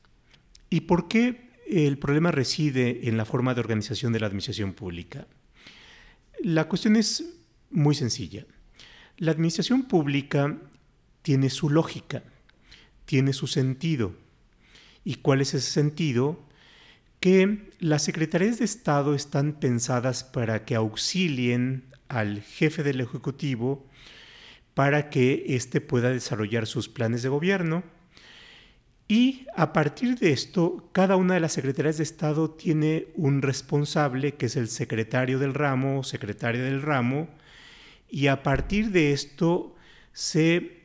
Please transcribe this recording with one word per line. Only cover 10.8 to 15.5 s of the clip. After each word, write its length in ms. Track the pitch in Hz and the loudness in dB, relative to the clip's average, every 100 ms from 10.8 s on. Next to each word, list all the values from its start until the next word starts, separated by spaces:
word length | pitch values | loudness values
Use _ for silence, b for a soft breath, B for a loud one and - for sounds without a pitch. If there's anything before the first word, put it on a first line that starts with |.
| _ _ _ _ | _ _ _ _
tiene 300 | - 135 135 | 0 2 2
su 180 | - 156 | 0 2
lógica, 540 | 151 160 - - 139 - - _ _ B B B B | 2 0 -4 -12 -12 -12 -20 _ _ B B B B
tiene 300 | - 135 135 | -2 2 2
su 120 | 135 - | 0 -2
sentido. 680 | 160 131 131 165 147 107 - _ _ _ _ b b b b | 0 0 -2 -2 0 -2 -4 _ _ _ _ b b b b
¿Y 120 | - - | -8 -4
cuál 260 | - 135 | 2 2
es 100 | 135 | 2